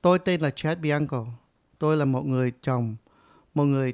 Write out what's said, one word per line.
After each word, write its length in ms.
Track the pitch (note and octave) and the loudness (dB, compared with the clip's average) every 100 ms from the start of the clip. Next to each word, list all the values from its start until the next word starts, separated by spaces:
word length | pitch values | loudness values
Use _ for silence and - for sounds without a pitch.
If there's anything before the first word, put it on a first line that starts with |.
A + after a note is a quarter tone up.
Tôi 180 | F3 F3+ | 4 4
tên 220 | F#3 F3+ | 2 0
là 80 | D3+ | -2
Chad 280 | - D#3 E3+ | -2 -4 -2
Bianco. 480 | D#3 D3 D3+ C3 A2+ A#2 _ _ _ _ | -2 -2 -2 -4 -8 -14 _ _ _ _
Tôi 180 | D#3 D#3 | 0 2
là 80 | C#3 | 2
một 200 | B2+ C#3+ | 0 0
người 260 | B2+ B2+ A#2+ | 0 0 -2
chồng, 340 | - B2+ A#2 A2 _ _ _ - _ | -4 -2 -4 -6 _ _ _ -20 _
một 100 | D3+ | 0
người 300 | C#3+ C3+ C3 | 2 2 -2